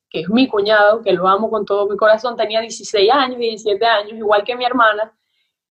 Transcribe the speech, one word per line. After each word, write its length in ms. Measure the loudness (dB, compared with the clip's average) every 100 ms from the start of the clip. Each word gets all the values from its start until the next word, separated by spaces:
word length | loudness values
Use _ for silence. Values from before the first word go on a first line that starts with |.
| _
que 120 | -8
es 80 | -2
mi 180 | 0 2
cuñado, 540 | 0 2 4 4 2
que 100 | 0
lo 160 | 0 2
amo 220 | 2 0
con 140 | -4
todo 240 | -2 -2 -2
mi 80 | 0
corazón, 400 | 2 2 0 -4
tenía 240 | -2 -2
dieciséis 500 | -6 -10 -4 0 2
años, 260 | 2 0 -4
diecisiete 480 | -6 -4 -4 0 0
años, 260 | 0 -2
igual 280 | -6 0 0
que 120 | 0 -4
mi 80 |
hermana, 480 | -2 2 2 2 -4 _ _ _ _ _ _